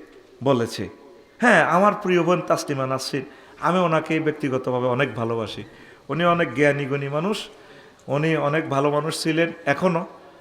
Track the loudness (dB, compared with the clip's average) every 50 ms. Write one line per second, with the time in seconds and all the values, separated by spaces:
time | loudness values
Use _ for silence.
0 | -20 -20 -20 -20 -20 -20 -14 -4 0 2 2 2 0 -2 -4 -6 -8 -8 -10 -16
1 | -20 -20 -20 -20 -20 _ _ 0 2 4 6 6 4 4 4 4 4 4 2 0
2 | 0 0 2 2 4 4 2 2 2 0 0 0 -2 -4 -4 -4 -4 -2 -4 -4
3 | -6 -6 -6 -6 -6 -8 -14 -20 -20 -20 -10 -4 -2 0 2 2 2 2 2 0
4 | 0 0 -2 0 0 0 -2 -2 -2 -2 -2 -2 -2 -2 -2 0 0 0 0 0
5 | 0 -2 -2 -4 -4 -2 -2 -2 -4 -6 -8 -10 -14 -16 -18 -20 -20 -20 -20 -18
6 | -10 -6 -2 0 2 2 2 2 0 -2 0 2 2 2 2 2 -2 -4 -4 -4
7 | -4 -4 -4 -2 -2 -2 -4 -4 -8 -12 -16 -20 -20 -20 -20 -20 -20 -20 -20 -16
8 | _ -4 -2 0 0 0 0 0 0 0 0 0 -2 0 0 0 2 2 2 0
9 | 0 -2 -4 -2 -2 0 0 2 0 0 -2 -4 -2 -2 0 2 2 0 0 0
10 | -4 -6 -12 -20 -20 -20 -20 -20